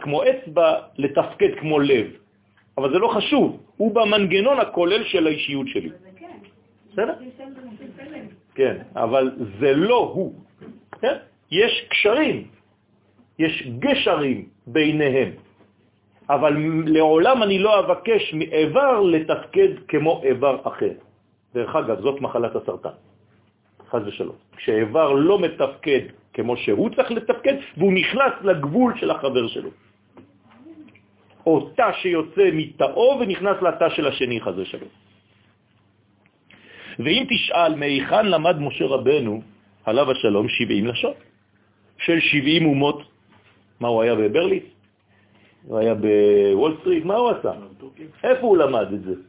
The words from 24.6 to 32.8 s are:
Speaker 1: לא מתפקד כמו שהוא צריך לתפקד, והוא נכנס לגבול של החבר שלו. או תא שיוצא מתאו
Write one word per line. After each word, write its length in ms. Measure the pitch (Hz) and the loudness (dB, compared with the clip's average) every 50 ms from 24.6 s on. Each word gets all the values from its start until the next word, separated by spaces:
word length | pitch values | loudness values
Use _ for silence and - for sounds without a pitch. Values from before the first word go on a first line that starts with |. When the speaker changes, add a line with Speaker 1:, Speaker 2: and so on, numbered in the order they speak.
| - - 110 107 113 107 113 160 160 143 | -4 -2 0 0 0 0 2 2 2 4
Speaker 1:
לא 280 | 139 139 147 175 202 196 | 4 4 4 4 2 2
מתפקד 640 | 175 160 - - 143 131 - - - 156 139 123 - - - _ _ _ - | 0 -2 -2 -2 -4 -4 -4 -6 -2 0 0 0 0 -4 -16 _ _ _ -8
כמו 240 | - 110 117 123 | -6 -4 -4 -4
שהוא 320 | 117 - - 104 - 196 233 226 | -4 -2 -2 0 0 0 -2 0
צריך 160 | - 247 - | -2 -2 -2
לתפקד, 420 | 233 226 - - - - - 269 277 277 - - - | -4 -6 -2 -4 -4 -2 0 -2 -2 -2 -4 -10 -4
והוא 160 | 147 175 196 185 | 0 0 2 2
נכנס 400 | 185 156 - - 247 269 247 - - | 2 0 -2 0 0 0 0 -2 -2
לגבול 520 | - 196 180 156 139 143 156 233 254 240 - | 0 0 0 0 -2 -2 0 2 2 2 0
של 140 | - 185 160 | -2 -4 -4
החבר 360 | 156 - - 135 120 127 117 | -2 -2 -2 -2 -2 -2 -2
שלו. 220 | 110 - - - - - _ _ _ _ _ _ _ _ - - _ _ _ _ _ 220 233 254 320 330 - - - - _ _ _ _ _ _ _ _ _ - | -4 -6 -10 -12 -12 -14 _ _ _ _ _ _ _ _ -20 -20 _ _ _ _ _ _ -20 -20 -20 -20 -20 -20 -20 -20 _ _ _ _ _ _ _ _ _ 0
או 240 | 170 160 139 - - - | 2 2 2 0 -2 -2
תא 160 | - 226 202 - - | 0 0 0 0 -2
שיוצא 480 | - 185 175 160 156 - - 190 202 185 160 | -2 -2 -2 -2 -4 -2 2 2 4 4 2
מתאו 640 | 156 151 - - - | 0 -4 -4 -2 -2